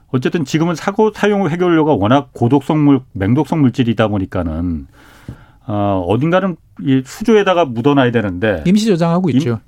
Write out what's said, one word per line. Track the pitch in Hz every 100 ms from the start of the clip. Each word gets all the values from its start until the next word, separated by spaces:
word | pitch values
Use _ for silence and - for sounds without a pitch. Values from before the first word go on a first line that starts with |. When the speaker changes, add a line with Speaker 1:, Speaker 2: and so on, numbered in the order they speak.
| _
Speaker 1:
어쨌든 | 131 170 -
지금은 | 135 156 170 165
사고, | - 202 220
사용 | - 208 202 185
해결료가 | 175 180 160 151
워낙 | 120 101 139 135
고독성 | - 117 143 - 156
물-, | 143 135 -
맹독성 | - 95 127 147 165
물질이다 | 131 - 117 113 110
보니까는, | 104 92 95 85 80 87 80 69 _ - - - - - _ -
어, | 104 101 95 87
어딘가는 | 113 160 185 190 165 _ -
이 | 151 131
수조에다가 | 131 - 214 214 190 175
묻어놔야 | 151 113 139 139 123
되는데 | 117 104 90 107 90 170
Speaker 2:
임시 | 208 220
저장하고 | 170 170 170 185
Speaker 1:
임-, | 127
Speaker 2:
있죠. | 139 113